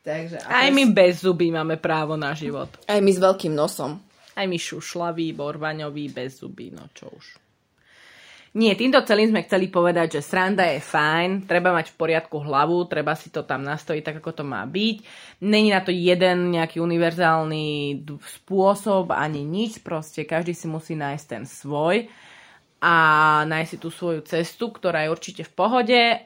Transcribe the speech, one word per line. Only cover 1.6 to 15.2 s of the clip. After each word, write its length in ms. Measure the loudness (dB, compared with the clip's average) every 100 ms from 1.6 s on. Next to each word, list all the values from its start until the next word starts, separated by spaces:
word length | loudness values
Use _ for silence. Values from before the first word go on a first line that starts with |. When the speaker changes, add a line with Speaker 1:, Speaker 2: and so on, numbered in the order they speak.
| -2 -2
Speaker 2:
právo 400 | -2 -2 -2 -4
na 160 | -6
život. 400 | -6 -8 -8 -12 -14 -2
Speaker 1:
Aj 120 | 2
my 140 | 4
s 80 | 6
veľkým 320 | 4 4 -2
nosom. 480 | -2 -2 -2 -8 -8 _ _ _
Speaker 2:
Aj 160 | -6 -4
my 80 | -4
šušlaví, 720 | -6 -10 -10 -6 -6 -4 -6
borvaňoví, 800 | -6 -8 -6 -8 -8 -10 -10 -10
bez 320 | -10 -12 -12
zuby, 320 | -16 -16 -18
no 160 | -18 -20
čo 160 | -20 -20
už. 300 | -20 -20 -20 _ _ _ _ _ _ -20 -20 -20 -20 -8
Nie, 220 | 2 2
týmto 260 | 4 4 4
celým 300 | 4 4 4
sme 160 | 2 2
chceli 240 | 0 2
povedať, 480 | 2 2 2 0 -2
že 80 | -2
sranda 400 | 0 0 2 2
je 160 | 0
fajn, 640 | -2 0 2 2 0 -4 0
treba 260 | 0 2
mať 160 | 0 -2
v 100 | _
poriadku 380 | 0 0 -2 -8
hlavu, 480 | -2 0 2 0
treba 300 | 0 -2 -2
si 160 | -4 -6
to 160 | -10 -6
tam 160 | -6
nastojiť 400 | -4 -8 -6 -6
tak, 140 | -6 -10
ako 140 | -12
to 100 | -10
má 220 | -8 -8 -6
byť. 320 | -2 -2 -4 -12 -20